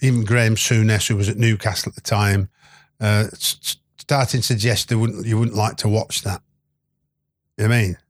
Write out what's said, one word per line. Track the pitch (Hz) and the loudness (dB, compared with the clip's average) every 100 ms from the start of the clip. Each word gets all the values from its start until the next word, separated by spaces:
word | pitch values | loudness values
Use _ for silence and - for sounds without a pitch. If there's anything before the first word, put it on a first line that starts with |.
even | 131 123 | 2 2
Graham | 107 120 113 107 | 2 2 2 0
Souness, | - 117 110 107 - | 2 2 4 2 0
who | 104 | -2
was | 101 | -2
at | 110 | 0
Newcastle | 113 107 107 87 - | 0 2 -2 -4 -8
at | |
the | - | -10
time, | - 104 101 98 98 _ - - _ _ | -2 2 2 2 -2 _ -20 -20 _ _
uh, | 107 107 110 | 0 2 0
s-, | - - - | -4 -6 -6
s-, | - - _ _ | -8 -10 _ _
starting | - 143 135 127 | -2 0 2 0
to | - | 0
suggest | 117 117 107 - | 0 0 -2 0
they | 113 | 0
wouldn't, | 113 - 107 | 0 -2 -2
you | 110 | 0
wouldn't | 117 107 | 0 0
like | 107 - | -2 -2
to | 107 | -2
watch | 107 - - | -2 -2 -6
that. | 107 95 _ _ _ _ _ _ _ _ _ _ _ - | -6 -8 _ _ _ _ _ _ _ _ _ _ _ -2
You | |
know | 107 | 0
what | 120 | 2
I | |
mean? | 98 85 | 0 -4